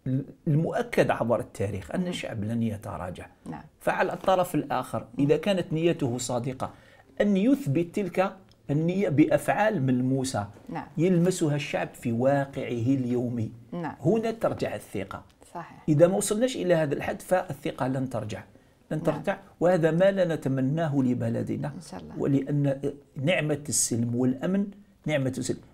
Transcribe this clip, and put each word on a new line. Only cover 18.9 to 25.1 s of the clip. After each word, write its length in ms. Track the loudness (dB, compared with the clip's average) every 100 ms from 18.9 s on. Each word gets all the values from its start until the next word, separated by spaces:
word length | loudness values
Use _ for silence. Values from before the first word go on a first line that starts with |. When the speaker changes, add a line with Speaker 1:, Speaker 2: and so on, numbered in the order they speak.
Speaker 1:
لن 120 | -2 -2
Speaker 2:
نعم. 100 | -2
Speaker 1:
ترجع، 220 | -2 -6 -8 0
وهذا 300 | 2 4 4
ما 200 | 6 4
لا 240 | 4 0
نتمناه 640 | 0 0 0 0 0 0 2
لبلدنا. 720 | 2 2 0 -2 -2 -4 -4
Speaker 2:
إن 120 | -8 -14
شاء 100 | -16
الله. 140 | -12 -4
Speaker 1:
ولأن 640 | 2 2 2 0 2 0 -4 -8 -14 -4
نعمة 360 | 0 0 0 -4 -2
السلم 480 | -2 0 0 0 2
والأمن، 500 | 0 0 0 0 -2 -6 -20 _
نعمة 280 | -2